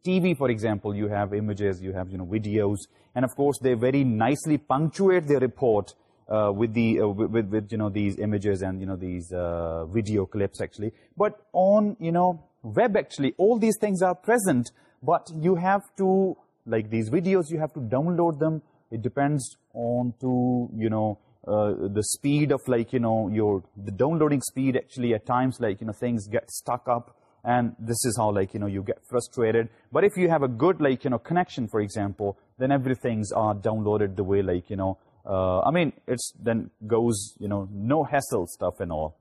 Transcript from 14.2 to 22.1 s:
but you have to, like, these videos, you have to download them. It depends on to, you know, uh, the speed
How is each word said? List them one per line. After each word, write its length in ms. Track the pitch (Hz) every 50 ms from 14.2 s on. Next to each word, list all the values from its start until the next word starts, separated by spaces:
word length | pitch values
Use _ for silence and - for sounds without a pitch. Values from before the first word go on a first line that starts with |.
| _ 214 233 247 196 190 143 123 120 - _ _ _ _ _ _
but 240 | - 139 170 - - - 160
you 220 | 160 151 180 185
have 260 | 170 175 190 196 202 190 - _
to, 400 | - 196 190 190 190 190 185 151 _ _ _ _ _ _
like, 240 | 117 113 113 110 107
these 200 | 113 113 110 110
videos, 400 | 131 185 165 185 190 185 165 147
you 80 | 165 151
have 140 | 156 151
to 80 | _ 156
download 580 | 127 110 123 131 151 175 180 165 175 170 156 139
them. 240 | 156 160 160 151 _ _ _ _ _ _
It 100 | 113 113
depends 540 | 104 123 - 139 143 143 151 143 - - - _ _ _ -
on 400 | 120 120 117 120 123 123 123 117 _
to, 500 | 135 127 127 123 123 123 123 123 120 - -
you 140 | 110 110 113
know, 280 | 110 107 107 107 104 _ _ _ _ _ -
uh, 420 | - 104 107 107 104 92 - 82 98
the 160 | 101 107 104
speed 480 | -